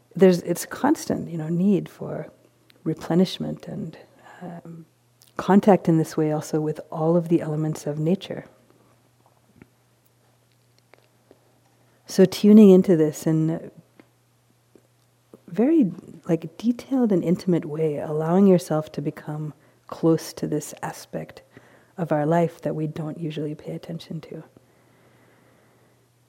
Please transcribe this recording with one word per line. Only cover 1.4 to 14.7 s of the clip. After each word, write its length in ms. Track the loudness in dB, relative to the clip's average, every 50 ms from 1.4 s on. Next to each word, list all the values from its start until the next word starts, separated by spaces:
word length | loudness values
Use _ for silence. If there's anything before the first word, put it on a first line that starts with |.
| -6 -4
need 400 | -2 0 2 2 2 0 -2 -6
for 400 | -14 -16 -14 -12 -12 -12 -12 -14 -18 _ _ _ _ _ _ _ _ _ _
replenishment 840 | -8 -8 -8 -4 -2 2 2 2 0 -2 -10 -8 -10 -10 -12 -12
and, 300 | -14 -12 -12 -12 -12 -14 -18 -20 _ _ _ _ -20 -20 -18
um, 440 | -18 -16 -16 -16 -18 -18 -20 -20 -20 _ _ _ _ _ _ _ -20 _ _
contact 520 | -10 0 4 4 6 6 6 4 4 4 2
in 80 | 2
this 180 | 2 0 -2 -2
way 160 | -2 -2 -2
also 300 | -2 -4 -6 -4 -4 -4
with 180 | -2 -4 -6 -8 -12 -12
all 280 | -6 -4 0 2 2
of 100 | 0 2
the 140 | 2 0 0
elements 440 | 0 -2 -4 -4 -4 -4 -6 -6 -8
of 140 | -8 -6 -4
nature. 460 | -2 -2 -2 -2 -4 -12 -14 -14 -14 -18 _ _ _ _ _ _ _ _ _ _ _ _ _ _ _ _ _ _ _ _ _ _ -20 _ _ _ _ _ _ _ _ _ _ _ _ _ _ _ _ _ _ _ _ _ _ _ _ _ -20 _ _ _ _ _ _ _ -20 _ _ _ _ _ _ _ _ _ _ _ _ _ _
So 160 | -6 4 4 4
tuning 460 | 4 4 2 4 8 10 10 12 12
into 260 | 10 8 6 4 2
this 320 | 2 2 0 -2 -4 -2
in 220 | 0 0 0 0 -2
a 220 | -4 -6 -10 -16 _ -20 _ _ _ _ _ _ _ _ _ _ _ _ _ _ _ _ _ _